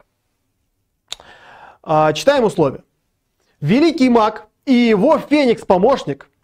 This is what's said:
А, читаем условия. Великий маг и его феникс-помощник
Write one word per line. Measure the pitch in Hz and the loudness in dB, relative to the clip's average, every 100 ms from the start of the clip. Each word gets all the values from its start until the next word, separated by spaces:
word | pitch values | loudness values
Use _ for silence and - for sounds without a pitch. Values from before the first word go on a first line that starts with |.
| _ _ _ _ _ _ _ _ _ _ _ - - - - - - _ | _ _ _ _ _ _ _ _ _ _ _ -20 -20 -20 -20 -20 -20 _
А, | - 156 156 | -4 0 0
читаем | 151 - 285 | 0 0 0
условия. | 220 - 147 107 - _ _ _ _ _ _ _ | 0 -2 -2 -4 -14 _ _ _ _ _ _ _
Великий | 143 226 330 320 254 | -2 0 0 0 0
маг | 233 214 220 - _ | 2 0 -4 -16 _
и | - | -2
его | 247 240 214 240 302 | 0 2 2 2 0
феникс-помощник | - 302 269 220 - 185 208 262 - 135 - _ | 0 0 0 -2 0 0 2 -2 -4 -12 -14 _